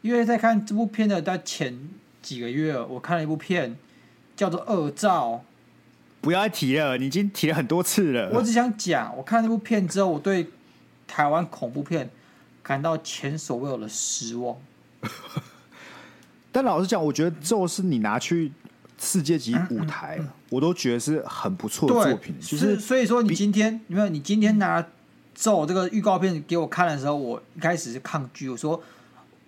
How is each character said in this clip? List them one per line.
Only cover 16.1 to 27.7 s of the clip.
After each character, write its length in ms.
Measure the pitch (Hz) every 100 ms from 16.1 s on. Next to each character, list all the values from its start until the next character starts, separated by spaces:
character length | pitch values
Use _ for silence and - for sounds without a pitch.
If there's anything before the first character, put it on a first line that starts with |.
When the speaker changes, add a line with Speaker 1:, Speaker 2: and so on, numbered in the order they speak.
| - - _ _
Speaker 2:
但 120 | 247
老 180 | 262 165
实 60 | 185
讲， 160 | 202
我 80 | 156
觉 120 | 139
得 80 | 165 156
咒 260 | 151 220 180
是 140 | -
你 180 | 185 131
拿 200 | 104 113
去 320 | - 170 156 139 - - - -
世 220 | - 190
界 160 | 147 165
级 180 | 120 120 180
舞 140 | 113 156
台， 320 | 147 151 78
Speaker 1:
嗯， 40 |
嗯， 20 | 151
嗯。 40 | - -
Speaker 2:
我 120 | 127
都 120 | 156
觉 200 | 175 131
得 60 | 120
是 240 | 147 151 -
很 280 | - - 190
不 120 | 214
错 200 | - 143
的 60 |
作 240 | 240 170 117
品， 180 | - -
Speaker 1:
对， 60 |
Speaker 2:
就 160 | - 151
是 180 | 196 202
Speaker 1:
是， 40 |
所 180 | - 262
以 80 | 240
说 180 | 240
你 100 | 220
今 180 | 165 202
天， 280 | 202 214 226 -
Speaker 2:
比 60 |
Speaker 1:
因 80 | 175
为 80 | 208
你 100 | 156
今 220 | 139 214
天 160 | 214 214
拿 280 | 185 170 165 - _ _ _ -
咒 300 | 220 196 151
这 80 |
个 140 | 185 180
预 120 | 214
告 160 | 208 185
片 260 | 190 165 147
给 100 | 170
我 100 | 156
看 200 | - 175
的 100 | 147
时 80 | 139
候， 100 | 147
我 260 | 127 117 - 170
一 40 |
开 180 | 160